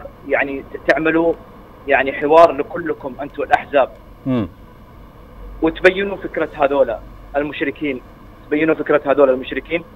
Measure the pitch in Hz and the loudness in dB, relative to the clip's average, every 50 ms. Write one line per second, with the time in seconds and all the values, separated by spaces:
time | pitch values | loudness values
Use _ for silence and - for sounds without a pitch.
0 | - - - - - 139 135 117 135 139 139 135 - - - - - 175 147 143 | -8 -16 -20 -18 -8 -4 -2 -2 -2 -2 -6 -8 -10 -12 -14 -4 -2 0 0 0
1 | 160 160 160 165 170 165 165 - - - - - - - - - - 139 135 127 | 0 0 0 2 2 0 0 -2 -6 -20 -20 -20 -20 -20 -20 -12 -4 0 0 0
2 | 135 139 135 - 147 143 156 165 170 165 143 139 139 - - 175 165 156 147 - | 0 0 -2 -2 0 4 8 8 8 8 6 2 -6 -6 -8 -8 -6 -6 -6 -6
3 | - 139 123 - 147 143 - - 135 - 147 - - - 139 143 123 - - - | -8 -12 -10 -10 -12 -10 -8 -8 -2 0 0 0 0 0 0 2 2 0 -2 -10
4 | - - - - - 139 127 120 101 85 - - - - - - - - - - | -20 -20 -20 -10 -6 -4 -2 -2 -2 -4 -8 -14 -20 -20 -20 -20 -20 -20 -20 -20
5 | - - - - - - - - - - - - 156 160 160 - - 185 185 190 | -20 -20 -20 -20 -20 -20 -20 -18 -18 -16 -8 -4 -4 -4 0 2 2 2 4 2
6 | 202 202 196 180 - 170 - 170 160 151 - 156 147 135 143 139 131 120 107 - | -2 -4 -6 -8 -10 -8 -6 -6 -6 -6 -2 0 0 2 2 2 2 2 0 -6
7 | - - - - - - - 143 147 151 139 - 160 185 190 - 156 147 131 123 | -10 -14 -20 -20 -16 -8 -6 -4 -4 -4 -6 -6 -6 -6 -6 -6 -6 -6 -6 -8
8 | - - - - - - - - - - 147 151 160 160 156 - - - 151 147 | -10 -16 -20 -20 -20 -20 -20 -20 -8 -4 -2 0 2 2 0 0 0 0 0 0
9 | - 139 135 143 143 131 131 127 - - 131 135 - - 165 170 160 - - | 2 2 2 4 4 4 4 2 -2 -8 -8 -10 -6 -6 -6 -6 -6 -10 -20